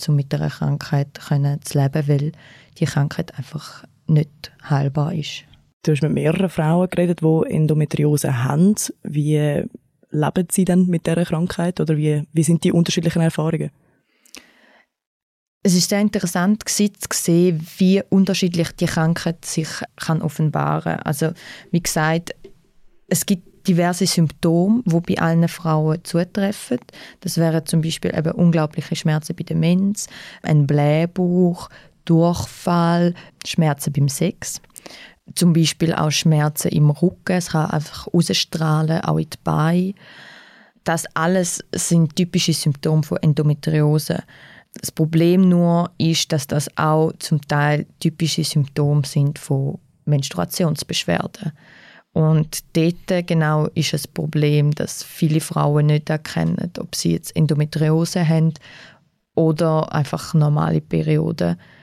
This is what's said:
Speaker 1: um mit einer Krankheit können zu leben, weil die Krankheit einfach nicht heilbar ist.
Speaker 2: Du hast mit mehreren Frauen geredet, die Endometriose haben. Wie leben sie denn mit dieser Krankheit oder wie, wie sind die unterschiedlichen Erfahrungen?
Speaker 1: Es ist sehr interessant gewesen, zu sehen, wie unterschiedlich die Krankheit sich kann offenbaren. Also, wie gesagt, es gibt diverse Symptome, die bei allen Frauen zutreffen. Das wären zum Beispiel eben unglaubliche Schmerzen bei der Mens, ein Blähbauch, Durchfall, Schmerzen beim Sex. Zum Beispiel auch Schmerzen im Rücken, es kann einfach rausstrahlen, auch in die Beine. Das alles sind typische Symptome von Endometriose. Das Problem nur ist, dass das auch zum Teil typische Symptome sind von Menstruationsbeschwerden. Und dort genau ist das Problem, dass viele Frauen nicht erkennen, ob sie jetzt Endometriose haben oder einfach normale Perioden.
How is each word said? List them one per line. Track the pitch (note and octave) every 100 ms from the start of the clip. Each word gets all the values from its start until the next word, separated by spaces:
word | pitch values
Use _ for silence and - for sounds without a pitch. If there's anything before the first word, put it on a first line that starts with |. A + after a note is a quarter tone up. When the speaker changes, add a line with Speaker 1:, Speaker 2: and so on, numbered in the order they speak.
| -
Speaker 1:
um | D3
mit | C#3
einer | D3 D3+
Krankheit | - D3 C#3+ - C#3+ C#3+ - -
können | C#3+ C#3+ C#3+
zu | - D3
leben, | C3+ D#3 C#3+
weil | C#3+ D3 - - - - -
die | D3+
Krankheit | C#3+ C#3+ - F3 -
einfach | - D3+ - - - _ -
nicht | D#3 - _ - _ -
heilbar | C#3 C#3 C#3+ D3
ist. | D#3+ D3 - - - _ _
Speaker 2:
Du | -
hast | D3
mit | D3
mehreren | - D3 E3+ F#3+
Frauen | - D#3 E3+ F3+
geredet, | - F3 E3+
die | D#3+ D#3+ C4+
Endometriose | D#3 D#3 D#3 D3+ - D3 D3 C#3+ B2
haben. | B2+ D3 F#3+ G#3 - -
Wie | - D3+ D3 D3+ D3 D3 - - _ _ _
leben | D3+ D3 F#3+ F3
sie | - F3+
denn | F3+ F3+
mit | E3 -
dieser | E3 F3
Krankheit | D#3+ F3+ - E3+ -
oder | D#3 D3+
wie, | D3+ D3+ D3
wie | E3
sind | D#3 E3
die | F3+
unterschiedlichen | - F3 - E3 E3+
Erfahrungen? | E3 - D#3 D#3+ D3+ - _ _ _ _ _ - - _ _ _ _ _ _ _ _ _ _ _ G3
Speaker 1:
Es |
ist | F3 -
sehr | G3+
interessant | G#3 G3+ F3+ F3+ F#3 G#3+
gewesen, | - - G#3
zu | - -
sehen, | - - E3+ F3+ D#3+ E3 -
wie | F#3 G3 -
unterschiedlich | G3 F#3+ F#3 F#3 F3 D#3+
die | - F3
Krankheit | E3+ D#3+ E3+ E3+ E3 -
sich | - D3+ - - -
kann | - D#3+
offenbaren. | D3+ - D#3 D3+ C#3+ D3+ E3 -
Also, | - D3+ D#3+ E3+ - - -
wie | E3+
gesagt, | - E3 D#3 E3 F3 - - - _ _ - _ -
es | E3 -
gibt | F#3 - _ -
diverse | F3 F3 F3+ F#3
Symptome, | - D#3 - E3+ E3+ F#3+ A#3 F#3+
die | E3 E3+ -
bei |
allen | E3 E3 E3
Frauen | - D#3+ D#3 D#3 E3
zutreffen. | - E3+ F3+ - G3 - - B3 - - - -
Das | - E3
wären | E3 D#3+ D#3
zum | E3
Beispiel | D#3+ - F3 -
eben | D3+
unglaubliche | - E3+ E3 D3+ - - E3
Schmerzen | D#3+ D#3 - E3+
bei |
der | E3+ D#3+
Mens, | D#3+ F3+ G3 G#3 - - - -
ein | - D3+ C#3
Blähbauch, | D3 D3 D3+ E3+ F3+ F3+ F3+ F3+ F3 - - - _ -
Durchfall, | E3 E3+ F3 - - - F3 E3+ F3 F3 F3 - _
Schmerzen | - - D#3 C#3+ -
beim | C#3+ C#3+
Sex. | - E3+ - - - - - - - - _ -
Zum | - F3
Beispiel | E3 D#3 - E3 -
auch | D#3
Schmerzen | D3 E3 D3+ D3+ D3+ -
im | - D3
Rücken, | D3 F3+ - - F3+
es | F3
kann | D#3+ D3
einfach | D#3 D3+ - -
rausstrahlen, | F3 D#3+ - - D#3+ D#3+ D#3 D#3 D#3+
auch | - D#3
in | D#3
die | -
Beine. | - D#3 D#3+ F3 F#3 - - - - - - - _ _
Das | - E3 - -
alles | D#3+ F#3 F3 - -
sind | F3+ - E3+ D#3+ -
typische | F3 F3 -
Symptome | D3+ D#3 C3+ D#3+ D#3
von | D3+ -
Endometriose. | D#3+ C#3+ D3 D3 - D3+ D3+ D#3 - D#3+ - - - - _ -
Das | -
Problem | - D#3+ E3 E3+ F#3 F#3
nur | F3 E3+ E3+ F3 -
ist, | E3 D#3+ -
dass | D#3 -
das | D3 - -
auch | D#3 D#3 D#3+ -
zum | - D3+ -
Teil | D3 D3 D3+ D3+ _
typische | E3 D#3 D#3+ -
Symptome | D3 D3+ C#3 - C#3+ D3 C#3
sind | D3 C#3+ D3
von | - C3+ C#3 - _ _
Menstruationsbeschwerden. | - D3 C#3 F3 F3 - E3+ D#3 - E3 - E2+ - - D#3+ - - - - - _
Und | E3 D#3 D#3+ D#3 - -
dort | E3+ E3 F3 - F3+ F3
genau | E3 D3+ D3+ D3+
ist | - C#3+
das | D3+ -
Problem, | - D#3 D#3 D3 D3 D3 D3+
dass | - -
viele | - - D#3+ D#3
Frauen | D#3 D3 D3 D3 D3
nicht | D3+ D3+
erkennen, | D#3 - E3 E3 E3+ F3 -
ob | -
sie | - E3+
jetzt | E3 - -
Endometriose | D#3 D3 D3+ D3 D#3 D#3+ E3 F#3 D#3
haben | D#3+ D#3+ D#3 - - - - _ _ _
oder | - D#3+ D#3 E3 D#3 -
einfach | D#3 C#3 E3 -
normale | D#3 D3 D3+ D#3+ D#3+
Perioden. | - E3 D#3 D3+ E3 D#3+ E3+ F3 - -